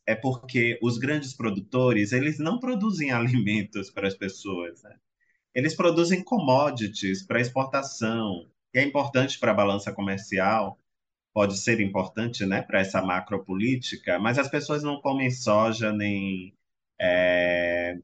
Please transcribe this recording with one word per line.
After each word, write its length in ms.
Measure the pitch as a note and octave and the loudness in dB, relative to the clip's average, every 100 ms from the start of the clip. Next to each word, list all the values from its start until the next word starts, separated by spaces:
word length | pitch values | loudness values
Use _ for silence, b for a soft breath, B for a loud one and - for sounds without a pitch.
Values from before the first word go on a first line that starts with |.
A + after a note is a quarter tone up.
| - | -4
é 80 | A2 | -2
porque 640 | C3 B2 - B2 A#2 A2+ | -2 -4 -4 0 0 0
os 160 | A#2+ A#2 | 0 0
grandes 360 | C3 D3+ C3+ | -2 -2 -4
produtores, 800 | - A2+ G2 - B2+ B2+ G#2+ G#2 | -4 -4 -4 -2 2 4 4 2
eles 260 | B2+ D3 D3+ | 2 0 -2
não 220 | D#3 A#3+ | -2 -2
produzem 500 | B3+ A#3+ G#3+ F3 C#3+ | -2 0 0 0 0
<laughs> 0 | |
alimentos 800 | B2 A#2+ B2 G2+ G#2+ G2 G#2 G2 | 0 2 2 2 0 -2 -8 -10
para 160 | - G2 | -4 -4
as 80 | F#2+ | -2
pessoas, 640 | G2 - G2+ F2+ E2+ E2+ | -8 -8 -8 -8 -8 -12
né? 120 | G#2 - _ _ _ _ _ | -20 -20 _ _ _ _ _
Eles 220 | B2+ D3 - | -2 -2 2
produzem 480 | E3+ D#3+ E3+ F#3 | 2 4 2 2
commodities 1000 | F#3+ A3+ C#3 C3 D3 C3 G#2+ - G2 F#2+ - | 0 0 4 4 4 0 -6 -4 -4 -4 -2
para 140 | A#2+ | -2
exportação, 1080 | B2 C3+ C3 C#3 C3+ - A2 A2+ G#2+ F2+ - _ _ | 0 -2 -2 -2 -4 -4 -2 -2 -4 -6 -10 _ _
que 80 | B2+ | 0
é 40 | |
importante 540 | C#3 C#3+ C3 B2+ C3+ - | 0 0 0 2 0 0
para 140 | A#2 | 0
a 20 | |
balança 380 | G#2 G2+ G2+ G#2+ | 4 4 2 -4
comercial, 880 | G2 G2 G2 - F#2+ F#2+ A2 G2 - _ _ _ _ _ | -4 -4 -4 -2 0 2 2 0 -8 _ _ _ _ _
pode 240 | G#2+ G2+ G2 | 0 0 0
ser 240 | - A2 | 0 2
importante, 640 | G2 G2 F#2 - A#2 A#2+ G2 | 2 0 -4 -4 -4 -2 -2
né, 160 | G2+ | -2
para 180 | - G2+ | 0 2
essa 220 | F#2+ F#2+ | 2 0
macropolítica, 1160 | F#2 F#2 - G2 F#2+ F#2+ A2+ C3 - F#2+ - F2+ | 0 -2 -2 -6 -4 -2 0 -2 -4 -8 -2 0
mas 200 | A2 B2+ | 2 0
as 80 | C3+ | 0
pessoas 340 | D3+ C#3+ D3 | -2 -2 -4
não 200 | D3 C#3+ | -2 -4
comem 280 | C#3 C3+ C3 | -2 0 0
soja 600 | B2 - G#2+ A2+ A2+ A2 | -2 2 4 4 0 -2
nem, 640 | G#2 G#2 G2+ G2 F#2 F2+ _ _ _ _ - | -2 -2 -2 -2 -6 -8 _ _ _ _ -2
é, 1000 | F2+ F2+ F2+ F2+ F2 F2 F2 F2 F2 F2+ | 2 4 4 4 4 2 2 0 -2 -6